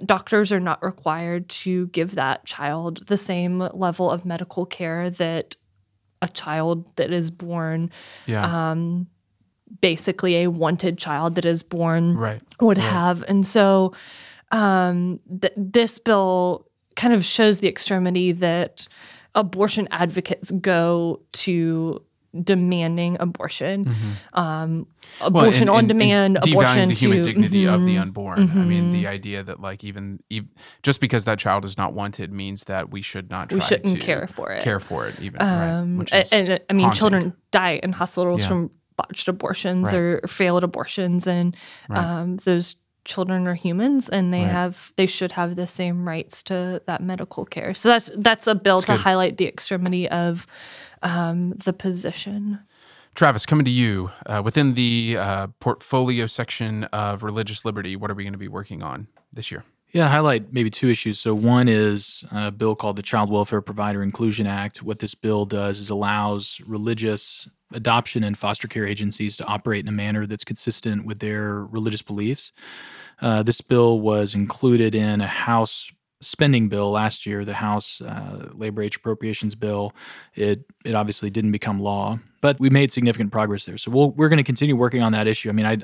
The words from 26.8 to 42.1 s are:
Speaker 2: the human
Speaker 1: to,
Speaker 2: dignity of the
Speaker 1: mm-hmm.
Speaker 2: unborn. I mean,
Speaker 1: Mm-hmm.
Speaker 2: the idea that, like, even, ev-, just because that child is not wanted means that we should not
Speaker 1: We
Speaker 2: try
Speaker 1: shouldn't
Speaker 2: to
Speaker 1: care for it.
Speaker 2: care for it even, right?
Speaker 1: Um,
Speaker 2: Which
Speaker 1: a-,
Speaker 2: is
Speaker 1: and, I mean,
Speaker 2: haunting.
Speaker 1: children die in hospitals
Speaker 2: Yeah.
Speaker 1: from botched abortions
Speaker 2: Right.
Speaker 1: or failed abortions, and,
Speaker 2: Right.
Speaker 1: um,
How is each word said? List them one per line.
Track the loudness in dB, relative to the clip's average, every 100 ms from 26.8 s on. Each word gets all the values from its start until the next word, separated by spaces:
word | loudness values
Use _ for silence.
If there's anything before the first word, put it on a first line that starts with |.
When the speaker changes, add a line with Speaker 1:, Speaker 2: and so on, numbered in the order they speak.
| 4
Speaker 2:
the |
human | 4 4 4
Speaker 1:
to, |
Speaker 2:
dignity | 2 2 4 4 4
of | 4
the | 4
Speaker 1:
mm-hmm. | 2
Speaker 2:
unborn. | 0 -6 -4 2
I | 4 4
mean, | 2 2
Speaker 1:
Mm-hmm. | 2
Speaker 2:
the | 0 -2
idea | -6 -6 -8
that, | -8 -10
like, | -10 -10
even, | -10 -10 -10 -12 -8
ev-, | -8 -10 _ -20 -4
just | 0 2
because | 2 0
that | 0 0
child | 0 0
is | -2 -4
not | -4
wanted | -4 -8 -8 -10
means | -8 -8 -10
that | -6 -6 -6
we | -10
should | -10 -10 -10
not | -10 -4
Speaker 1:
We | -2
Speaker 2:
try | 0
Speaker 1:
shouldn't | 0 0 -2
Speaker 2:
to |
Speaker 1:
care | -2 -4 -4
for | -10 -8
it. | -4
Speaker 2:
care | -2 -2
for | -4 -8 -8
it | -8
even, | -10 -2
right? | 0 0 0 -2
Speaker 1:
Um, | -2 -2
Speaker 2:
Which | 0
Speaker 1:
a-, | 0
Speaker 2:
is | 2
Speaker 1:
and, | 2 2 0 2
I |
mean, | 4
Speaker 2:
haunting. | 4 4
Speaker 1:
children | 4 4 0 -6 0
die | 2 2 -2
in | -4
hospitals | -4 -4 0 0 2
Speaker 2:
Yeah. | 2
Speaker 1:
from | 0 -2 _ _ -10
botched | -8 -6 -4
abortions | -4 -4 -4 -2 0 2
Speaker 2:
Right. |
Speaker 1:
or | 2 0 -2 -4
failed | -2 2 2
abortions, | 0 -4 -8 -4 0 0 0
and, | 0 0 -2 -14 -18 -4
Speaker 2:
Right. | -2
Speaker 1:
um, | -2